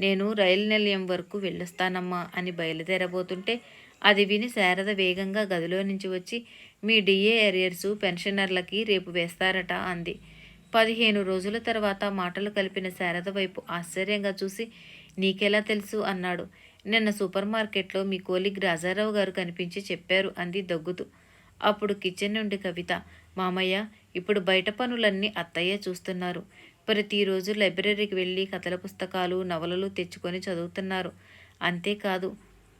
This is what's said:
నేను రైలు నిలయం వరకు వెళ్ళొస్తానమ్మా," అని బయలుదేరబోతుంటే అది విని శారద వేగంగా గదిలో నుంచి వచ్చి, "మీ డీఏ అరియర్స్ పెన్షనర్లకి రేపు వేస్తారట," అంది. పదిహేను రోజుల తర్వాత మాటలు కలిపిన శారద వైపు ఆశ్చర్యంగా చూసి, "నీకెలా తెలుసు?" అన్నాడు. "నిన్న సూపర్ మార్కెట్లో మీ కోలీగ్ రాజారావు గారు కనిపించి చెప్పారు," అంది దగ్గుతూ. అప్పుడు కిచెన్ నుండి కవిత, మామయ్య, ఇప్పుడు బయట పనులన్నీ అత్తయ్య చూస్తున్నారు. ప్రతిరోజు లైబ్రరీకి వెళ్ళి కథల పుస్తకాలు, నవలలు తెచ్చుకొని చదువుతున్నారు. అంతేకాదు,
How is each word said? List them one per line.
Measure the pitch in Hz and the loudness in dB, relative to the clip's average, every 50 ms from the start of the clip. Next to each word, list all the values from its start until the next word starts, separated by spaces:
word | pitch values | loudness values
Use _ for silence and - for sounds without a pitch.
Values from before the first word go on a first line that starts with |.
నేను | 185 196 196 190 196 208 220 | 2 2 4 4 2 2 2
రైలు | 208 196 180 185 196 208 214 | 4 6 6 6 4 4 4
నిలయం | 214 214 208 202 196 190 190 | 4 4 4 4 2 0 0
వరకు | 180 185 180 175 - - 208 | 0 -2 -2 -4 -4 -6 -6
వెళ్ళొస్తానమ్మా," | 196 180 165 175 175 175 - - 185 185 185 185 180 180 180 175 170 170 - | -4 -4 -4 -6 -8 -8 -4 -2 0 0 0 -2 -2 -2 -4 -4 -6 -6 -6
అని | 180 180 180 | -6 -6 -4
బయలుదేరబోతుంటే | 175 170 165 160 160 160 165 170 190 185 185 180 180 185 180 180 185 180 196 - 233 240 - - - - - - - - - | -4 -4 -4 -4 -4 -4 -2 -2 0 0 0 0 -2 -2 -4 -4 -6 -6 -2 -2 -2 -2 -4 -10 -20 -20 -20 -20 -6 2 4
అది | 202 208 196 202 | 6 6 6 6
విని | 190 208 208 226 247 | 4 4 2 0 0
శారద | 233 226 196 180 180 185 196 208 | 0 2 4 4 4 2 0 0
వేగంగా | 208 190 190 185 180 185 196 190 190 214 | 0 2 2 2 2 0 -2 -2 0 0
గదిలో | 214 190 185 170 165 170 185 190 196 | 0 0 0 -2 0 0 0 0 0
నుంచి | 196 196 190 190 190 | 0 -2 -2 -4 -4
వచ్చి, | 185 185 180 - 233 233 233 - - - - - - _ - | -4 -6 -6 -6 -8 -8 -8 -10 -18 -20 -20 -20 -14 _ 0
"మీ | 208 226 220 | 4 4 4
డీఏ | 202 185 196 190 196 214 226 226 214 | 6 6 4 6 6 6 6 6 6
అరియర్స్ | 208 185 185 185 185 180 175 - 196 214 208 - | 4 4 4 2 0 0 -2 -2 -2 -2 0 0
పెన్షనర్లకి | 190 175 175 - 202 202 196 196 190 185 180 180 - 196 202 226 | -2 -2 0 -2 -2 0 2 2 2 0 0 -2 -2 -2 -2 0
రేపు | 214 202 185 185 185 | 2 2 0 0 -2
వేస్తారట," | 170 175 170 170 - - 190 185 185 185 185 190 185 | -2 -2 -2 -2 -2 0 0 2 2 2 0 -2 -2
అంది. | 185 196 180 180 170 170 175 - - - - - - - - - - - - - | -2 -2 -4 -4 -4 -6 -6 -8 -10 -12 -20 -20 -20 -20 -20 -20 -20 -8 0 4
పదిహేను | 226 226 220 233 220 233 220 208 202 196 | 4 4 4 4 2 4 4 4 4 2
రోజుల | 185 190 190 185 202 214 226 | 2 0 -2 0 -2 -4 -2
తర్వాత | 226 240 226 220 208 202 196 202 214 | -2 -2 0 0 0 0 0 0 -2
మాటలు | 202 196 190 180 180 180 196 202 208 | -2 -2 -2 -2 -2 -2 -4 -4 -4
కలిపిన | 208 208 190 190 190 202 185 185 | -2 -2 -2 -2 -2 -4 -6 -6
శారద | 180 - 190 175 170 175 175 196 | -4 -2 -2 -2 -2 -2 -4 -4
వైపు | 190 202 190 185 185 - - - | -2 -2 -2 -2 -4 -8 -10 -6
ఆశ్చర్యంగా | 175 175 175 170 - 190 190 196 208 208 202 202 190 196 202 | -6 -6 -6 -6 -4 -2 0 0 0 0 0 -2 -2 -2 -4
చూసి, | 196 190 - 226 233 - - - - - - - - - - | -6 -4 -6 -8 -8 -10 -16 -20 -20 -20 -20 -20 -14 -4 0
"నీకెలా | 190 190 185 190 214 202 202 214 | 2 2 2 2 2 4 4 4
తెలుసు?" | 208 214 220 208 202 202 - | 2 2 0 -2 -2 -4 -4
అన్నాడు. | 214 202 185 196 185 180 180 180 175 175 185 - - - - - _ - | -2 -2 -2 -2 -2 -2 -2 -4 -4 -6 -8 -14 -20 -20 -20 -20 _ -4
"నిన్న | 196 220 226 220 214 | 0 2 2 4 2
సూపర్ | 208 208 202 185 190 196 196 | 2 0 -2 -2 0 0 -2
మార్కెట్లో | 208 220 226 214 208 - 196 185 190 - 190 196 | 0 0 0 -2 0 0 -2 -2 -2 -2 -2 -2
మీ | 196 190 180 | 0 -2 -4
కోలీగ్ | 185 - 185 185 190 202 196 196 190 | -2 0 0 0 0 0 -2 0 0
రాజారావు | 185 170 160 170 180 185 196 214 214 208 | 0 0 0 0 -2 0 0 0 0 2
గారు | 208 196 190 | 2 0 0
కనిపించి | 185 196 185 175 175 - 180 175 175 202 202 - 180 | 0 -2 -4 -4 -4 -6 -6 -6 -6 -8 -6 -6 -6
చెప్పారు," | 175 - - 185 190 196 190 - - | -6 -2 2 4 4 4 2 -2 -4
అంది | 175 175 175 202 190 | -4 -4 -4 -4 -2
దగ్గుతూ. | 175 175 160 156 180 180 - - - - - - _ - - - - _ - - | -2 -2 -4 -2 -4 -6 -6 -8 -12 -14 -20 -20 _ -20 -20 -20 -20 _ 0 2
అప్పుడు | 208 208 208 214 202 202 | 2 2 2 0 -2 -2
కిచెన్ | 202 - 190 180 - 202 202 208 | -2 -4 -6 -4 -2 -2 -2 0
నుండి | 220 220 208 196 196 | -2 -2 -2 -4 -4
కవిత, | 196 190 170 175 175 175 180 170 - - - - - - - 190 | -4 -4 -6 -4 -4 -4 -4 -4 -4 -10 -20 -20 -20 -12 -6 -4
మామయ్య, | 185 185 180 190 185 185 185 196 220 214 - - _ _ - | -2 -2 0 0 0 0 0 0 -2 -4 -10 -16 _ _ -10
ఇప్పుడు | 185 180 208 208 202 | -6 -2 0 0 0
బయట | 180 185 190 185 180 214 | 2 2 2 2 2 0
పనులన్నీ | 208 - 254 240 247 233 226 208 196 190 202 214 208 180 | -2 -2 -2 -2 0 2 2 2 2 2 -2 -4 -4 -4
అత్తయ్య | 170 - - 170 175 180 196 202 202 190 | -6 -6 -4 -2 -2 0 -2 -2 -4 -6
చూస్తున్నారు. | 180 175 - - 185 180 180 180 175 170 - - - - - - - _ _ - | -8 -6 -6 -6 -6 -4 -4 -4 -4 -6 -10 -14 -18 -20 -20 -20 -20 _ _ 0
ప్రతిరోజు | 220 208 202 208 208 202 202 190 190 185 180 190 214 | 0 0 0 0 2 2 2 2 2 0 0 -2 0
లైబ్రరీకి | 208 208 185 175 180 190 208 208 202 208 208 196 | 2 2 2 2 2 2 2 2 2 0 -2 0
వెళ్ళి | 185 185 180 185 185 190 | -2 -2 0 0 -2 -2
కథల | 190 190 180 - 175 185 | -2 -4 -6 -4 -4 -4
పుస్తకాలు, | 180 185 196 - - 185 180 - 185 180 180 180 185 190 | -4 -6 -8 -10 -8 -8 -4 -2 -2 0 0 0 0 -2
నవలలు | 180 175 160 160 175 175 185 196 196 | -2 -2 -4 -2 -2 -2 -2 -2 -4
తెచ్చుకొని | 196 190 180 175 - - - 175 175 185 | -4 -4 -6 -6 -8 -8 -6 -6 -6 -4
చదువుతున్నారు. | 180 196 185 170 170 175 175 - 190 190 190 185 185 165 - - - - - - - - - - - | -4 -4 -4 -4 -4 -6 -6 -6 -4 -4 -2 -4 -4 -6 -8 -12 -20 -20 -20 -20 -20 -20 -8 -2 -2
అంతేకాదు, | 175 180 175 175 196 208 208 - 202 185 185 185 190 208 - - - - - - _ _ _ | 0 0 0 -2 -2 -2 -2 -2 -2 -2 -2 -2 -4 -8 -8 -16 -20 -20 -20 -20 _ _ _